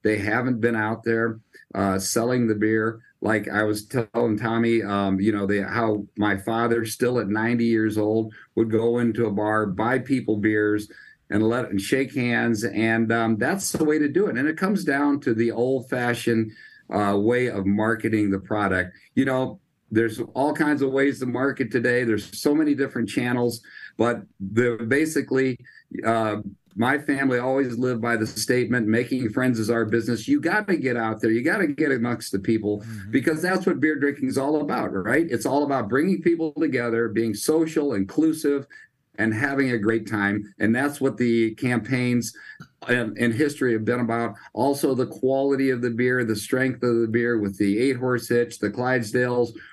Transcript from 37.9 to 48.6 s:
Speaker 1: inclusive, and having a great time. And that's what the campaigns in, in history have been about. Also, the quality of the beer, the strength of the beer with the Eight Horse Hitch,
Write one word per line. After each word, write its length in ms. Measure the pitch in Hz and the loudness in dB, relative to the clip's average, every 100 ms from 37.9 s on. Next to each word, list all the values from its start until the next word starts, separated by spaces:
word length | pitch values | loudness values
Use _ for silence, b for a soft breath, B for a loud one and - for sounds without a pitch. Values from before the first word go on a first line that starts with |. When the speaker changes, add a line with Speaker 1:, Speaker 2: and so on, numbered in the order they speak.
Speaker 1:
inclusive, 720 | 104 98 - 160 156 147 143 139 B B _ _ - | -2 -2 2 2 2 0 0 -4 B B _ _ -2
and 180 | 110 | 0
having 380 | 107 143 135 131 | 0 0 0 0
a 60 | 117 | 2
great 280 | 101 113 - | 0 0 -2
time. 460 | 107 101 104 104 - | -2 0 -2 -6 -2
And 120 | 107 | 0
that's 280 | 120 143 143 | 2 0 0
what 160 | 135 107 | -2 0
the 360 | 123 117 113 110 | 2 2 0 0
campaigns 760 | 127 120 107 127 123 123 110 B B B B _ - | -2 -2 0 -2 2 0 -2 B B B B _ -2
in, 280 | 123 113 107 | 0 0 0
in 160 | 120 | 0
history 400 | 113 147 143 131 | 2 0 0 0
have 120 | 113 | 0
been 140 | 110 123 | 0 0
about. 380 | 117 117 117 104 B | 0 -2 -2 -6 B
Also, 420 | - 135 139 143 | 0 0 2 0
the 120 | 127 123 | 0 -2
quality 640 | - 131 135 139 135 135 | -2 0 2 2 2 0
of 120 | 127 | 0
the 80 | 123 | -2
beer, 340 | 117 123 127 | 0 0 0
the 120 | 113 101 | 0 -2
strength 480 | - 127 131 127 | -2 0 0 0
of 160 | 123 117 | 0 2
the 80 | 113 | 2
beer 280 | 120 120 117 | 0 0 0
with 180 | 101 98 | -2 0
the 180 | 101 104 | 0 2
Eight 160 | 135 123 | 2 0
Horse 320 | 127 123 113 | -2 -2 0
Hitch, 320 | 120 120 - | 0 0 -2